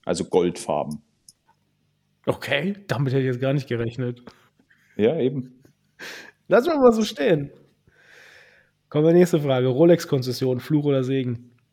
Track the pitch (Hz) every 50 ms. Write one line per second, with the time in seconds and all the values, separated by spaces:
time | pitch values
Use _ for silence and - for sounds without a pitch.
0 | _ - 82 80 90 - - 92 87 87 85 - - - 76 73 67 71 76 73
1 | _ _ _ _ _ - _ _ _ _ _ _ _ _ _ _ _ _ _ _
2 | _ _ _ _ _ - - - - - 135 143 156 196 202 202 - - 135 135
3 | 143 131 123 139 131 131 127 123 135 135 139 147 123 - 123 113 120 113 117 135
4 | 127 123 120 120 - - - _ _ _ _ _ _ _ _ _ _ _ _ -
5 | 104 120 160 165 120 135 143 139 123 - - _ _ _ _ _ _ _ _ -
6 | - - - - - - _ _ _ - 180 233 247 349 320 285 254 247 226 226
7 | 214 - - - 277 226 170 147 143 - - - _ _ _ _ _ _ _ _
8 | _ _ - - - - - - - _ _ _ _ _ _ _ _ _ - 151
9 | 151 165 170 175 180 170 - 156 147 139 131 127 127 131 123 131 165 170 170 165
10 | - - 147 135 123 127 120 - 135 127 127 123 120 - 156 151 143 147 139 135
11 | 127 127 135 135 127 123 120 120 - - _ _ _ _